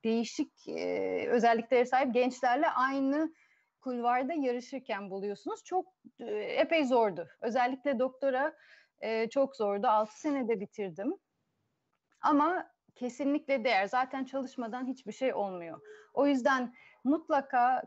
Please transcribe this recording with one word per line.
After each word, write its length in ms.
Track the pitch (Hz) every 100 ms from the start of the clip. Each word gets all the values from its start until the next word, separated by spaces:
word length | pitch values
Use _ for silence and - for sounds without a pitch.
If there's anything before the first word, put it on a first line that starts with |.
değişik, 640 | 220 226 220 - 277 _ -
e, 600 | 165 180 180 190 185 -
özelliklere 560 | 233 233 233 220 247 247
sahip 280 | 262 269
gençlerle 560 | 233 247 - 254 254 320
aynı 640 | - 262 269 269 294 320 - _ _ _ _
kulvarda 520 | 262 247 240 247 262
yarışırken 760 | 330 262 247 240 269 254 202 202
buluyorsunuz. 540 | 196 202 202 330 440
Çok, 300 | - 370 359 _ - -
e, 60 | 233 208
epey 500 | 208 - 320 330 254
zordu. 420 | 254 214 170 160 _
Özellikle 580 | 233 240 247 262 285 240
doktora, 540 | 262 262 269 254 302 311 - - _ _
e, 300 | 220 226 226
çok 260 | 277 269 -
zordu. 320 | 208 202 196
Altı 320 | 214 220 -
senede 400 | 311 277 254 214
bitirdim. 560 | 202 - 196 160 233 392 _ _ _ _ _ _ _ _ _ _
Ama 500 | - 285 311 359 - _ _ -
kesinlikle 680 | 247 240 277 285 277 269
değer. 240 | 240 196 196
Zaten 380 | 254 262 269 254
çalışmadan 640 | 269 262 - 226 247 262
hiçbir 240 | 254 208
şey 220 | - 262
olmuyor. 480 | 196 202 180 165 - - - -
O 140 | - 285
yüzden 480 | 269 262 262 240 - - _
mutlaka 800 | 247 330 - 285 277 247 247 254